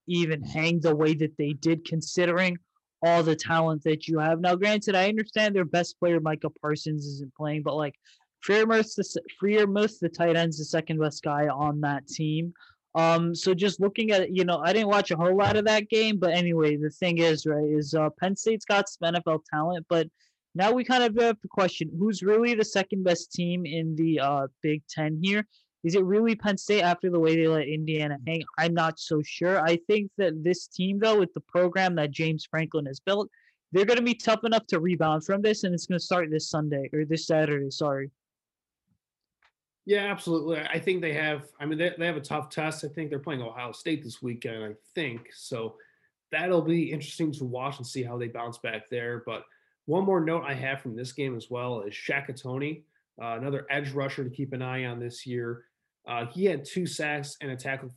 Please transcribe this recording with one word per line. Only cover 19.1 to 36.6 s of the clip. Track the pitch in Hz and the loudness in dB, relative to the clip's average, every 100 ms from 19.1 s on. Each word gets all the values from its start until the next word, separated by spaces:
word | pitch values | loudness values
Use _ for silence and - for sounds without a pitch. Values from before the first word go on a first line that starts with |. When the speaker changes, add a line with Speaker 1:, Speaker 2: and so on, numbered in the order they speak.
| 170 | 0
Speaker 1:
F | 165 | 0
L | 156 - | -2 -2
talent, | 151 165 175 165 | -2 -2 -2 0
but | 165 160 - _ _ _ 170 | 0 0 -6 _ _ _ 0
now | 202 | 2
we | 247 | 2
kind | 240 254 | 2 2
of | 240 220 | 4 4
have | 233 220 | 2 0
to | - | -4
question: | - 180 - 160 165 | 0 0 0 -6 0
Who's | 214 185 | 0 0
really | 185 220 240 220 | 4 4 4 2
the | 214 | 0
second | 196 190 196 | 0 0 0
best | 185 170 - | 2 0 -2
team | - 175 180 165 | -4 -2 -2 -2
in | 165 160 156 | -4 -2 0
the, | 165 151 | 2 2
uh, | 139 143 135 _ | 2 0 -2 _
Big | 156 151 - | -2 -2 -4
Ten | - 156 156 | -4 -2 0
here. | 190 208 214 _ _ _ | 0 0 -2 _ _ _
Is | 170 | 0
it | 196 | 2
really | 185 208 226 220 | 4 4 2 2
Penn | 208 196 | 0 -2
State | - 208 | 0 2
after | 175 175 185 | 4 2 2
the | 175 | 4
way | 160 165 | 4 4
they | 160 | 4
let | 160 139 | 2 0
Indiana | 156 156 156 151 139 127 | -2 -2 -2 -2 -4 -4
hang? | 165 - - | -6 -4 -2
I'm | 170 | 0
not | 170 160 156 | 2 0 -2
so | - 151 | -2 -2
sure. | 143 - 175 190 | -2 -2 0 2
I | 160 170 - | 2 2 2
think | 214 202 - | 0 0 0
that | 185 160 | 0 0
this | 165 175 - | 0 -2 -4
team, | - 185 202 | -4 -2 0
though, | 220 214 | 2 4
with | 175 160 | 2 -2
the | |
program | - 175 180 185 185 170 | -2 2 2 2 2 2
that | 147 | -2
James | 139 160 160 - | 0 -2 -2 -4
Franklin | 160 156 160 143 | -4 -2 -2 -4
has | 139 | -6
built, | - 202 196 _ _ _ _ | -2 -2 -2 _ _ _ _
they're | 180 202 | 2 4
gonna | 240 | 4
be | 240 226 | 2 0
tough | 226 220 | 0 0
enough | 226 220 - | 2 0 0
to | 165 | 0
rebound | 180 160 156 156 | 2 2 2 0
from | 160 202 | 0 0
this, | 214 214 | 0 0
and | 190 | -2
it's | 175 - | -2 -2
gonna | 175 | -4
start | - 180 156 | 0 0 0
this | 156 - | -2 -2
Sunday, | 156 | -2